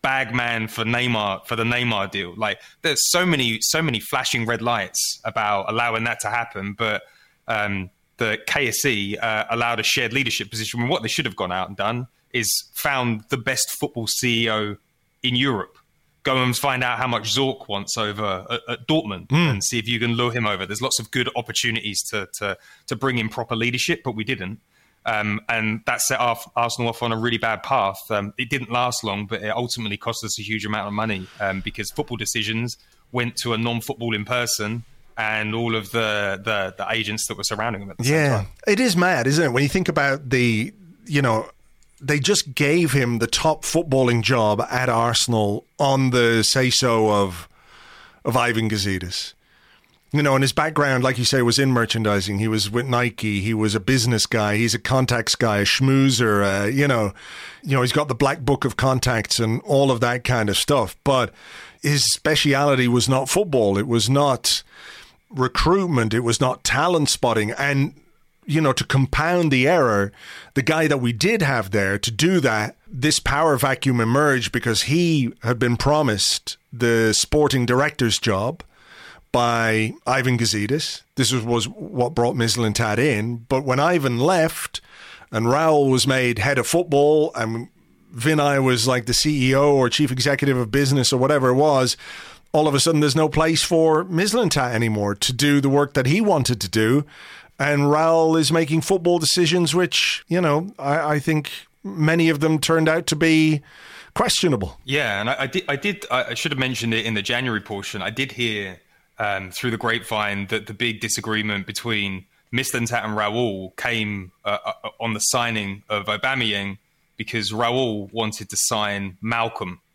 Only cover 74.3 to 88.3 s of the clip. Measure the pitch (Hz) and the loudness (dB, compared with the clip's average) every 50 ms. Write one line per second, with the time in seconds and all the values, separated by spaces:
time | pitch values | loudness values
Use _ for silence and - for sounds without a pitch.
74.3 | 135 127 113 - - 120 - 120 113 - - - 143 170 175 170 160 147 127 113 | 2 2 0 -2 -4 -2 -2 0 0 0 0 2 2 2 4 4 4 2 2 0
75.3 | - _ - 113 123 113 127 123 120 113 - 139 147 151 151 127 107 95 - - | -4 _ -2 -2 0 2 2 0 2 2 2 2 4 4 4 2 0 0 0 0
76.3 | - - _ - - _ _ _ - 117 123 117 117 113 113 110 104 - - - | -2 -2 _ -10 -14 _ _ _ -6 0 2 2 4 4 4 4 2 2 0 2
77.3 | - 151 151 135 120 131 120 117 123 127 143 151 - - 127 113 104 - - 117 | 2 2 4 4 2 2 2 2 2 2 2 0 0 0 0 0 0 0 -2 -2
78.3 | 101 95 104 123 160 - - _ _ _ - - - - - - - - _ _ | -2 -2 -2 -4 -6 -8 -16 _ _ _ -20 -20 -20 -20 -20 -20 -20 -20 _ _
79.3 | - 123 120 120 117 117 113 113 110 110 110 110 - - _ 123 127 135 123 131 | 0 2 2 2 2 2 2 2 2 2 0 -2 -4 -6 _ 0 0 2 2 2
80.3 | 127 113 117 107 107 107 104 104 135 160 156 - - - _ _ _ - 131 - | 2 2 2 0 0 -2 -2 -2 -2 -2 -2 -6 -8 -10 _ _ _ -2 0 0
81.3 | 131 123 107 120 120 117 104 117 - - - - - 127 123 117 - - 120 120 | 0 -2 0 0 0 0 0 -4 -8 -12 -12 -8 -2 -2 -2 0 2 2 2 2
82.3 | - - 117 113 107 123 117 110 101 - 117 107 104 110 127 156 123 104 107 117 | 2 0 0 0 0 0 0 0 0 0 0 0 2 2 2 2 2 0 -2 -4
83.3 | 120 117 117 _ 139 131 147 135 127 135 143 170 180 175 139 135 120 117 127 160 | -6 -8 -4 _ -2 -2 0 0 0 2 2 2 2 2 0 0 0 2 2 2
84.3 | 190 175 160 165 - - - - - - _ - - - - - - - - _ | 4 4 2 2 0 -6 -10 -10 -10 -14 _ -14 -20 -20 -20 -20 -20 -20 -18 _
85.3 | - 113 113 117 127 147 160 160 156 147 143 135 131 127 117 139 131 131 127 123 | -2 0 2 2 4 4 4 4 4 4 4 4 4 2 2 2 2 2 2 0
86.3 | 117 107 98 139 139 127 113 - - 170 180 170 147 139 143 147 151 156 151 160 | 0 0 0 0 2 0 0 2 2 0 2 4 4 4 6 6 6 4 4 2
87.3 | - - 113 110 113 113 123 - _ _ _ _ _ _ _ _ - 123 113 151 | 0 -4 -4 -4 -4 -6 -8 -10 _ _ _ _ _ _ _ _ -12 -4 0 2